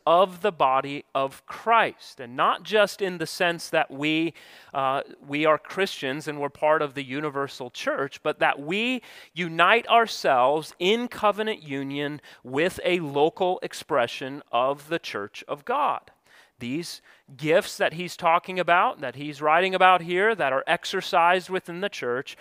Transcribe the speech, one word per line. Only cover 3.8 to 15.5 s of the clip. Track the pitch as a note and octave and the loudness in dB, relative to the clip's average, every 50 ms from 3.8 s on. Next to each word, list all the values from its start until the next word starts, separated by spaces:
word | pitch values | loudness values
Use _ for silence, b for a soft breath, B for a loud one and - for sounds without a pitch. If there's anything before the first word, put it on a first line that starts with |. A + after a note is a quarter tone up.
| D3+ - | 0 0
we, | C#3 C3+ D3 D3+ D#3 D#3+ E3 E3 - B B B B B B B B | -4 -4 -2 0 0 0 0 -2 -4 B B B B B B B B
uh, | - C3+ C3 C3+ C#3 - - - - - | -2 0 0 0 -2 -4 -8 -14 -20 -14
we | C#3+ C#3+ D3 D#3 | -6 -4 0 2
are | D#3 D#3 D3 | 2 2 2
Christians | - - - F#3+ G3 G3 - - - C3 C3 D#3 C#3+ D3+ | 0 -8 -4 -2 -2 -2 -4 -6 -6 -6 -6 -6 -6 -8
and | D3 D3 | -8 -6
we're | C#3+ C#3 | -6 -8
part | - - D#3 D3+ D#3 D#3+ D3+ | -6 -2 2 2 4 2 2
of | C#3+ B2+ | -2 -4
the | C#3+ C#3 | -8 -8
universal | B2 B2+ D3 D#3 D3+ C3+ C#3 C#3 C#3 - - C3 B2 | -6 -6 -6 -4 -4 -4 -4 -6 -6 -8 -12 -12 -12
church, | - - - C4+ D4+ - C#3 C#3 - - - | -10 -8 -4 -4 -2 -2 -4 -6 -6 -6 -4
but | D3+ D3+ - | -4 -2 0
that | E3 D3+ - C#3 | 2 0 0 0
we | C#3 D3+ F#3 G#3 A3+ B3 B3+ A#3+ B B B B B B B | -4 -4 -4 -2 -2 -2 -4 -4 B B B B B B B
unite | D#3 F3+ E3+ E3 E3 E3+ F#3 A3 A#3 A#3 - | -6 -6 -4 2 4 6 6 6 4 4 4
ourselves | A3+ A#3 A3+ G#3+ - - - F3 C#3 B2 B2 C3 D3 D#3+ D3 - - - | 4 4 4 2 -2 -2 0 2 4 6 6 4 4 2 -2 -6 -10 -2
in | F3 F#3 A3 A#3+ B3 A#3+ | 0 0 2 2 0 -6
covenant | - - - G#3 G3 G3+ G#3+ A3 G#3+ - D#3 | -8 0 0 0 2 2 -2 -4 -4 -8 -8
union | D3 C3+ C#3 C#3 C#3 C#3 C#3+ D3 C#3+ D3 C#3 B B B B B | -8 -8 -8 -6 -6 -6 -6 -6 -6 -6 -10 B B B B B
with | B2 C3 C#3 E3 F#3 - - - | -6 -2 0 0 0 -2 -2 -2
a | F3+ F3+ F3+ | 0 0 0
local | E3 C#3+ C#3 C#3+ D3 E3 - - F#3+ F3+ F3+ - - | -2 -2 0 2 2 2 2 0 -2 -2 -2 -2 -6
expression | F3 - - - - D#3 C3 A#2+ A#2 - - C#3+ C3 C#3 D3 - - - | -10 -10 -10 -8 -2 2 2 2 2 -2 -8 -10 -10 -10 -12 -12 -4 0
of | A#2+ B2+ C3+ C#3+ D3 D3 D3+ | 0 0 0 -2 -4 -6 -6
the | E3 D#3+ | -6 -6
church | - - - G#3+ - G#2 - - - | -6 -6 -8 -8 -8 -8 -12 -16 -10
of | - | -10